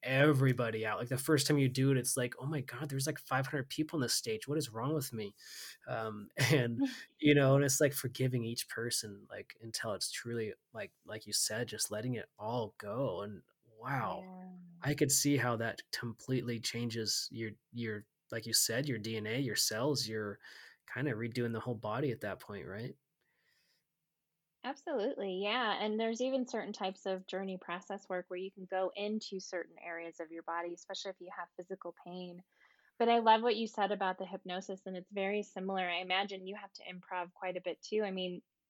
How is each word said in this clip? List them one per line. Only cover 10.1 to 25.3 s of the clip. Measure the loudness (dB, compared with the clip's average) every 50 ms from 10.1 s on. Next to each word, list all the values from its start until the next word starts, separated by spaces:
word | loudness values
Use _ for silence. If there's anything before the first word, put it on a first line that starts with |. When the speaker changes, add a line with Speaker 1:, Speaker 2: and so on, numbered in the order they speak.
Speaker 1:
truly, | -6 -6 -4 -2 -2 -2 -2 -2 -4 -8 _ _ -10
like, | -10 -10 -10 _ _ _
like | -10 -10 -10 -6 -2
you | -2
said, | 0 0 0 0 -2 -4 -2
just | -2 -4 -2 -2
letting | -2 -2 -2 -2 -2
it | -2 -4 -8 _ -8
all | -4 -2 0 0 -2 -2 -6 -8
go. | -8 -6 -2 -2 0 0 -2 -2
And | -4 -6 -8 -12 -16 _ _ _ _
wow, | _ -20 -12 -6 -4 -2 -2 0 -2 -4 -4 -6 -10
Speaker 2:
Yeah. | -12 -14 -14 -14 -14 -16 -18 -20 -12 -6 -2
Speaker 1:
I | -2 2
could | 2 4 4
see | 4 4 4 4 4 4
how | 4 2 2 0
that | 0 -2 -4 -6 -10 _
completely | -8 -6 -6 -6 -8 -8 -4 -2 0 0 0 0 -2 -4
changes | -4 -4 -2 -2 -2 -2 -2 -2 -2 0 0 0 -2 -4
your, | -6 -6 -6 -6 -8 -10 _ _ -8
your, | -4 -4 -4 -4 -6 -8 _ _ _ _ -8
like | -6 -6 -4 0
you | 2
said, | 2 2 2 2 0 0 0
your | -2 -2
D | -2 -4 -4 -4
N | -2 -2
A, | 0 0
your | 0 0 0 0
cells, | 0 0 0 2 2 2 2 0 0 -2
you're | -2 -4 -4 -4 -6 -8 -12 -18 -18 -18 -20 -20 -20 _ _ -10 -6
kinda | -4 -2 -2 -2
redoing | -2 -4 -4 -2 0 0 0 -2
the | -2
whole | -2 -4 -4
body | -4 -2 -2 -2 0 0 0
at | -2 -2
that | -4 -6 -6 -6
point, | -8 -10 -10 -8 -8 -8
right? | -8 -8 -8 -8 -10 _ _ _ _ _ _ _ _ _ _ _ _ _ _ _ _ _ _ _ _ _ _ _ _ _ _ _ _ _ _ _ _ _ -8
Speaker 2:
Absolutely, | -8 -8 -6 -4 -2 0 2 2 2 0 -2 -2 -2